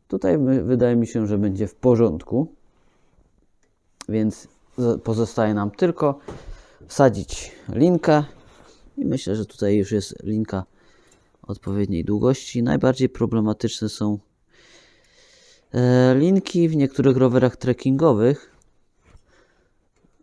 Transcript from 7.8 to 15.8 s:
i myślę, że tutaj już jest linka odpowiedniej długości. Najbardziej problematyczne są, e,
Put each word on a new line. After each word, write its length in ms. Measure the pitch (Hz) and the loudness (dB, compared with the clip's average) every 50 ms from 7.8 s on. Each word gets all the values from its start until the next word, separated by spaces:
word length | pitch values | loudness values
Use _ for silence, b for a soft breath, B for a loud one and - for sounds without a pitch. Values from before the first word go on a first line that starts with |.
| 143 180 180 160 - 170 151 147 147 b b b b b b b b b b b b b _ | 2 2 2 2 2 2 2 2 0 b b b b b b b b b b b b b _
i 80 | 277 - | -6 -4
myślę, 320 | - - - - - 196 | -4 -4 -4 -4 -6 -6
że 100 | 220 104 | -6 -6
tutaj 300 | - - - - 101 101 | -8 -8 -4 -2 0 2
już 160 | 107 98 - 110 | 0 0 0 -2
jest 300 | 104 92 - - - - | -4 -4 -6 -12 -14 -8
linka 420 | 101 107 107 110 - - 95 92 - b b b b b b b b b b b b b b - | -6 -4 -4 -4 -4 -6 -8 -8 -10 b b b b b b b b b b b b b b -14
odpowiedniej 640 | - 101 - - 98 98 101 101 95 98 82 82 | -14 -14 -12 -8 -6 -4 -4 -2 -2 -2 -4 -2
długości. 580 | 98 104 104 - 123 139 135 - - - 123 117 | -2 -2 0 0 0 0 0 -4 -8 -6 -4 -2
Najbardziej 460 | 127 147 - - 131 127 131 131 120 | 0 0 2 2 0 0 0 -2 -2
problematyczne 800 | - - 120 95 113 113 107 107 107 - - 110 - - 110 107 | -2 -2 -4 -2 0 -2 0 -2 -2 -2 -4 -6 -6 -6 -8 -8
są, 300 | - - 107 107 104 101 - _ _ _ _ b b b b b b b b b b b b b b b b b b b b b b b b b - | -6 -4 -4 -4 -4 -6 -8 _ _ _ _ b b b b b b b b b b b b b b b b b b b b b b b b b -2
e, 400 | 123 | 0